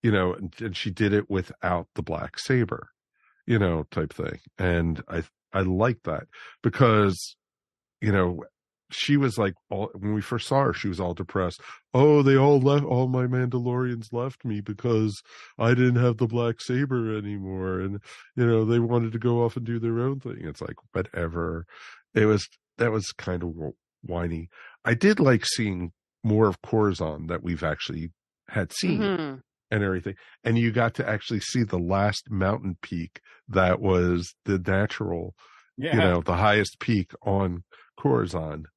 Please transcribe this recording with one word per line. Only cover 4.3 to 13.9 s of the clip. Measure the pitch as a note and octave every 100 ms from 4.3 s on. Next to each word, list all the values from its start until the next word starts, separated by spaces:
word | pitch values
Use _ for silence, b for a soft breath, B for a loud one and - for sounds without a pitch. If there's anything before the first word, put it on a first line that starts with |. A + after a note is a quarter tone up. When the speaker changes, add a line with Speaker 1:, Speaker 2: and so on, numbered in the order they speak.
| - - -
Speaker 1:
And | F#2 E2+ E2+ D#2 -
I, | E2 D#2+ _ _
I | F#2+
like | F#2 F#2 A#2 -
that | - D2+ - B B B
because, | A#2 - B2 G#2+ G2+ F2+ - - _ _ _ _ _ _
you | G#2+
know, | G2 F2+ F2 - _ _ _ _
she | - - C#3+
was | C3+ A2+
like, | G2+ F2 _
all, | G2+ G#2
when | G2+ G#2
we | G#2+
first | - A#2 -
saw | C#3
her, | C3+
she | - G2+
was | F2
all | F2+
depressed. | F2 F2+ G2 F2+ - B B _
"Oh, | B2+ D3 D3
they | C#3 C3+
all | C#3 C#3+
left, | C3 C#3+
all | C#3+ B2 B2+
my | B2+ B2
Mandalorians | B2+ B2+ B2 A#2+ B2 B2+